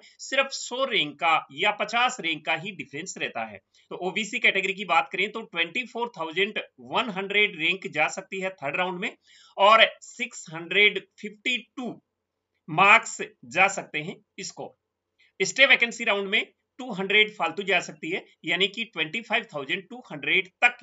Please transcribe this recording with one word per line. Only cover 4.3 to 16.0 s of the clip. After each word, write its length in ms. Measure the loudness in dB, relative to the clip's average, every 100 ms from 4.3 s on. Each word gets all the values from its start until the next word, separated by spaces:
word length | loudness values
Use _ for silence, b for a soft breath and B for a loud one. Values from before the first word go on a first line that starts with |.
| 0
कैटेगरी 340 | 2 2 -2
की 120 | -6 2
बात 240 | 2 2
करें 200 | -2 -4
तो 100 | -4
ट्वेंटी 440 | -8 -4 -4 -4 -8
फ़ोर 260 | -6 -6 -6
थाउजेंड 420 | -4 -2 -2 -2 -10 -18
वन 300 | -4 -2 -2
हंड्रेड 500 | -6 0 2 2 0
रैंक 280 | -2 -2 -4
जा 200 | -2 -2
सकती 340 | -2 -10 -6
है 80 | -6
थर्ड 260 | -6 -6 -2
राउंड 240 | -2 -4
में 180 | -8 -10 b b b 6
और 300 | 8 10 6 2
सिक्स 440 | -18 -10 -10 -10 -12
हंड्रेड 460 | -12 -2 4 4 4 -8 _
फिफ्टी 360 | -14 -6 -4 -4
टू 440 | -8 -10 -10 -10 _ _ _ _ _ _ -4
मार्क्स 520 | 4 8 6 4 -8 -12 _ -4
जा 220 | 2 2
सकते 320 | 2 -8 -8
हैं 160 | -8 -12 _ -14
स्कोर। 1080 | -14 -12 -14 -16 _ _ _ _ _ -4 -2
स्टे 200 | 4 6
वैकेंसी 380 | 6 4 0